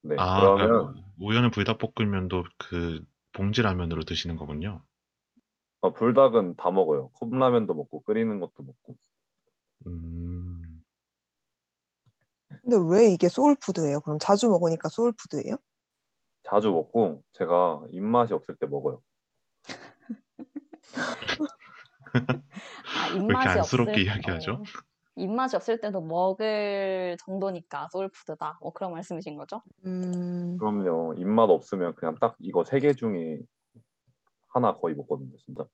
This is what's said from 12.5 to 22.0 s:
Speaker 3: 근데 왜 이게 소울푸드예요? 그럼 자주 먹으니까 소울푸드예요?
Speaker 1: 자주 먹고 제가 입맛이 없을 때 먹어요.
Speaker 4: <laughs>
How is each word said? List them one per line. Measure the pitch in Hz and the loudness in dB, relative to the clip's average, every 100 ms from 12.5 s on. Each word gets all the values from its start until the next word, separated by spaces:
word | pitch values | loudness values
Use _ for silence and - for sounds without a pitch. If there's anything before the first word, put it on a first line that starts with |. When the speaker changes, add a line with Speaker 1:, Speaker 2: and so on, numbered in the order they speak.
| - | -10
Speaker 3:
근데 | 240 226 165 | 2 4 6
왜 | 190 226 | 8 8
이게 | 175 175 | 6 2
소울푸드예요? | - 294 277 - 180 151 143 | 6 4 4 0 -2 0 0
그럼 | 151 151 | -2 -4
자주 | - 202 240 | 2 4 6
먹으니까 | 180 170 165 156 | 4 4 0 -4
소울푸드예요? | - 240 220 - 147 - 269 _ _ _ _ _ _ _ _ | 0 -2 -2 -8 -8 -6 -8 _ _ _ _ _ _ _ _
Speaker 1:
자주 | - 101 107 | 0 2 2
먹고 | 85 76 117 101 73 _ | 0 0 0 0 -2 _
제가 | _ 85 87 90 76 78 | _ 0 2 2 -2 -10
입맛이 | 90 104 117 117 | -8 0 2 2
없을 | 90 - 78 | -2 -6 -8
때 | 73 | -6
먹어요. | 69 69 65 _ _ _ _ _ _ - - - _ _ 220 _ - - 285 _ - | -4 -6 -6 _ _ _ _ _ _ -18 -18 -18 _ _ -16 _ -20 -18 -18 _ -20
Speaker 4:
<laughs> | _ 254 - - - - 302 - - - - _ | _ -8 -8 -8 -6 -4 -6 -8 -20 -20 -20 _